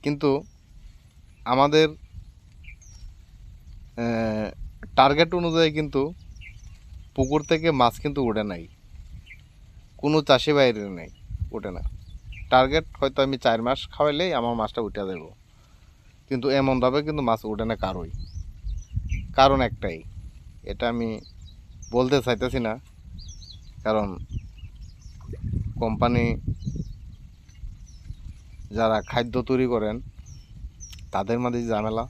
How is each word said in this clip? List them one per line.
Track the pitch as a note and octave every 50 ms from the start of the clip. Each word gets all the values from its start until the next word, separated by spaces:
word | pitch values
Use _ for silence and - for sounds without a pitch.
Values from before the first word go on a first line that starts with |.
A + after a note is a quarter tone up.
কিন্তু | - C#3+ D3 C#3+ D3 D3 C3+ C#3+ - - - - - _ - - - - - - _ - _ - - - - - - -
আমাদের, | B2 C3 C#3 D3 D3 D#3 D#3 D3+ D#3 - - - - - - - - - - - - - - - - - - - - - - - - - - - - - - - - - - - - - - - - -
আহ, | A#2 A#2 A#2 A2+ A2+ A2 G#2+ G#2+ G#2+ G2 - - - - - - - - - -
টার্গেট | C3 C#3 C#3+ D3+ E3+ E3 F3 F3
অনুযায়ী | F3 E3+ D#3+ E3 E3 D#3 D3 D3+
কিন্তু | D3+ C#3+ - C3+ C#3 D#3 F3+ - - - - - - - - - - - - - - - - - - - -
পুকুর | - C3+ C3 C#3+ D3+ D3 -
থেকে | E3+ D#3 D#3+ E3 D3+ C3
মাছ | B2 A#2 - - -
কিন্তু | D3 C#3 C#3+ C3 A#2
উঠে | G#2+ A2 G#2+ G#2
নাই, | F#2 E2+ E2 - - - - - - - - - - - - - - - - - - - - - - - - - - -
কোনো | - D3 D3+ D#3 D3 -
চাষি | C#3 B2 - D3+ D3
বাইরে | C#3+ C#3 B2 A2+ G#2+ G2+ G2+ F#2 E2+
নেই, | D#2+ D2+ - - - - - - - - -
উঠে | A2+ G2 G2+ F2+
না। | E2+ - - - - - - - - - - - - - -
টার্গেট | B2 B2+ C3 C3+ C#3+ D#3+ D#3+ - - -
হয়তো | C#3 C3+ C3+ - C3+
আমি | C3+ C3+ B2+ -
চার | B2+ A2+ A2+ A2+
মাস | A#2+ C3+ C3+ - - -
খাওয়াইলেই | - D3 D3+ C#3+ D3 F3+ F#3 D#3+ B2+
আমার | A#2 A#2 A#2 A2+
মাছটা | A2 G#2+ - - A2+ G2+
উঠে | F#2 G#2 G2 F#2+
যাবো, | F#2+ E2+ D#2 E2 - - - _ - - - - - - - - - - - - - - - -
কিন্তু | C3+ B2+ A#2+ C#3 C3+ C#3
এমনভাবে | C3+ C3+ C3 B2+ B2 B2+ B2+ D3 D3
কিন্তু | D3+ D3+ D3+ C3 A#2
মাছ | A2+ A2+ - A2
উঠে | G#2+ G2+ A2 A2+
না | A2+ G2+ -
কারোই। | F#2+ F#2 F2+ E2+ E2+ - - - - - - - - - - - - - - - - - - - - - - - - - -
কারণ | C3+ C#3 C#3 C3+ B2+ A2
একটাই, | - - - G2 E2 D#2+ E2 - - - - - - - - - - - - -
এটা | G#2 - B2 A#2+
আমি | A#2 A#2 A#2 A2+ A2 - - - - - - - - - - - - - - - A2+
বলতে | B2 B2+ B2+ D3 C#3 -
চাইতেছি | B2+ A#2 G2+ B2+ B2+ B2+ C3 A#2
না, | A2 A2 C3 - - - - - - - - - - - - - - - - - - - - -
কারণ | A2 A2 G#2+ G#2 G2+ F#2 - - - - - - - - - - - - - - - - - - - - - - - - - - - - - - - - -
কোম্পানি | A#2 A2+ A2 G#2+ B2+ A#2+ A#2+ A#2+ A#2 A#2 A2+ - - - - - - - - - - - - - - - - - - - - - - - - - - - - - - - - - - - - - - - - - - - - - - - G#2 G#2+
যারা | A2+ A2 A2 G#2+ F#2+ -
খাদ্য | - B2 A#2+ A#2+ A2 B2+ A#2 -
তৈরি | C3 B2+ C3 B2
করেন | A#2+ A2+ G#2+ G#2+ G#2+ A#2+ - - - - - - - - - - - - - - - - - - - - - - -
তাদের | F#2+ G2+ G2 A#2 A#2+ B2
মাঝে | B2 A#2+ A#2+ A#2+ A2+
ঝামেলা | A2+ G#2 G#2+ A2 A2 A2+ A#2+